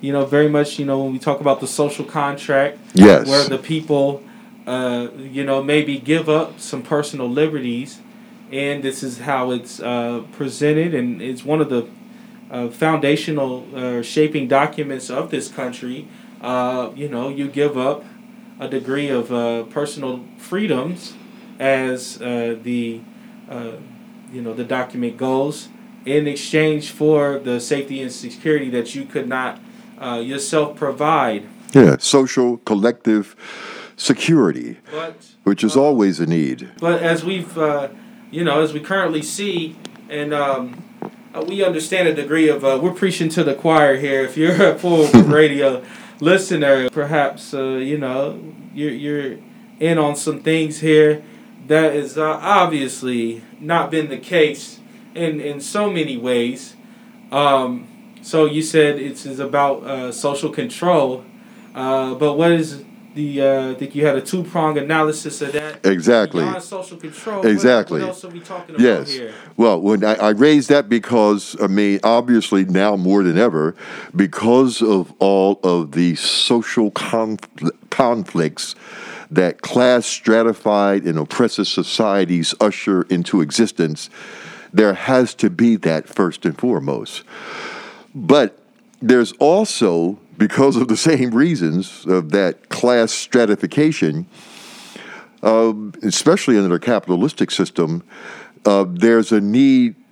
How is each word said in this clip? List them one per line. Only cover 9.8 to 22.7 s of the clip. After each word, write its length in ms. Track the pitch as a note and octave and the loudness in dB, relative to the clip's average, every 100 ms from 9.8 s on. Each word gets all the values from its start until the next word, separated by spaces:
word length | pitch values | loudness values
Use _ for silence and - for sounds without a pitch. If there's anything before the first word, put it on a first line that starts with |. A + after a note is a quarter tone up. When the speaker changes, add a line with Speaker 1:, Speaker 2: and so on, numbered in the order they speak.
Speaker 1:
uh, 400 | A#2+ A#2+ A#2 A#2+ A2 | -6 -4 -4 -6 -10
presented, 640 | - C#3 - D3 D3+ E3+ | -10 -10 -2 0 0 0
and 260 | D3+ B2 G#2+ | -2 -4 -6
it's 220 | A#2 B2 | -8 -10
one 160 | C3 D#3 | -4 -2
of 80 | C#3+ | 0
the, 180 | B2 A2+ - - - - - - | -2 -4 -12 -20 -20 -20 -20 -16
uh, 180 | B2+ A#2+ | -10 -10
foundational, 960 | - D#3+ D#3 C#3 D3 D#3+ D3+ C3 B2+ A#2+ | -2 -2 0 0 0 -2 -4 -4 -6 -12
uh, 280 | C3+ B2 A#2+ | -10 -6 -6
shaping 440 | A#2 - D3+ D3+ B2+ | -4 0 0 0 0
documents 600 | C3+ D3+ D3+ C#3+ C3 - | 2 2 -2 -8 -8 -8
of 200 | B2+ D#3 | -8 -6
this 180 | C#3 - | -6 -8
country. 580 | - B2+ A#2+ B2+ C3 D3+ - - - | -10 -10 -10 -12 -12 -16 -20 -20 -14
Uh, 500 | A#2+ B2+ B2 B2+ A#2 | -6 -4 -2 -4 -6
you 140 | C3 D3 | -8 -10
know, 200 | B2 C3 | -6 -8
you 180 | C#3 C#3 | -6 -8
give 300 | C#3 D3 B2+ | -2 -2 0
up 260 | C3 D3 - - - - - - | -4 -4 -10 -20 -20 -20 -20 -14
a 80 | B2+ | -8
degree 400 | C3+ B2 C3+ C#3+ | -8 -4 -4 -2
of, 240 | B2+ A#2 | -4 -2
uh, 300 | A#2+ A#2 A#2 | -4 -2 -4
personal 560 | A2+ - D3 D3+ C3+ B2 A#2+ - | -6 -6 -6 -6 -8 -10 -12 -20
freedoms 760 | - F#3 G#3+ C3+ E3 F3+ - - - - - - | -8 -4 -2 -2 -2 -8 -12 -20 -20 -20 -20 -4
as, 600 | C3+ C3+ C3 B2+ - - | 0 0 0 -6 -8 -12
uh, 340 | B2 A#2+ A#2 A2+ | -6 -4 -4 -6
the, 380 | A#2+ | -6